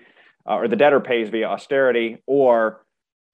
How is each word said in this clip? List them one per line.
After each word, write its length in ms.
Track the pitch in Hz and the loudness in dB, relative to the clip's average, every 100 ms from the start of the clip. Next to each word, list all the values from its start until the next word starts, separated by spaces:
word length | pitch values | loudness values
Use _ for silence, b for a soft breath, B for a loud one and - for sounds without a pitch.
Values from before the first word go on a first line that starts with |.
| b b b b - | b b b b -6
uh, 60 | 104 | -4
or 120 | 117 | -2
the 80 | - | 2
debtor 240 | 143 139 | 4 2
pays 260 | - 120 107 | 0 -4 -4
via 180 | 110 104 | -4 -4
austerity, 720 | 104 - 139 131 120 113 117 - | -6 -4 0 0 0 -2 -6 -4
or 600 | 139 131 117 110 - _ _ _ _ _ | 2 2 2 0 -4 _ _ _ _ _